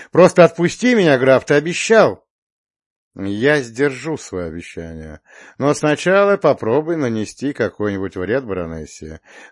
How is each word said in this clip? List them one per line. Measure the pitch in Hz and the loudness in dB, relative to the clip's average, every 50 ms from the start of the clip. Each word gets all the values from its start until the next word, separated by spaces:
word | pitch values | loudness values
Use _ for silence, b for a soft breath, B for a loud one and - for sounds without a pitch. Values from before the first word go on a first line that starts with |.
| B B | B B
Просто | B 147 185 165 - 180 175 | B 6 6 6 8 6 4
отпусти | 165 - - 170 170 - - 220 254 240 | 4 4 0 -4 -4 -2 -2 0 2 2
меня, | 220 185 156 139 123 | 4 4 4 4 4
граф, | 131 131 131 120 - | 4 4 4 4 4
ты | - 147 | 2 0
обещал!" | 147 151 170 170 - - - 226 220 180 123 92 - _ _ _ _ _ _ _ _ _ _ _ _ _ _ _ _ _ _ - | 0 0 -2 -6 -4 0 2 4 6 6 4 2 -4 _ _ _ _ _ _ _ _ _ _ _ _ _ _ _ _ _ _ -14
"Я | - 98 98 101 104 120 143 151 147 | -10 -8 -6 -4 0 0 2 2 0
сдержу | 127 117 110 120 139 147 131 123 131 160 156 | -2 -4 -4 -2 -2 -2 -2 -4 -8 -8 -8
своё | - - - 98 92 87 | -8 -10 -10 -8 -8 -8
обещание. | 82 80 85 - - - 87 82 82 82 80 80 78 76 - b b b b b b b b | -8 -10 -12 -14 -14 -14 -14 -14 -14 -14 -16 -16 -16 -18 -20 b b b b b b b b
Но | 131 143 139 | -2 -2 0
сначала | - - 151 147 139 - 180 190 196 202 202 202 | 0 0 -2 -2 0 0 2 2 4 4 2 2
попробуй | 196 - 156 135 - - 107 117 147 156 160 170 | 2 2 2 0 0 0 -2 -2 -2 -2 -2 -4
нанести | 160 139 120 113 110 104 98 - - 120 143 139 | -4 -4 -4 -4 -4 -6 -8 -10 -8 -8 -6 -4
какой-нибудь | - 113 95 - - 104 104 101 95 98 92 - | -4 -4 -4 -4 -4 -6 -4 -4 -4 -6 -8 -8
вред | 95 90 92 117 139 131 | -8 -6 -4 -4 -4 -4
баронессе. | 110 95 90 85 82 80 80 76 73 - - 78 78 80 - B B B B B B | -6 -8 -8 -8 -8 -10 -12 -14 -16 -16 -18 -16 -16 -16 -18 B B B B B B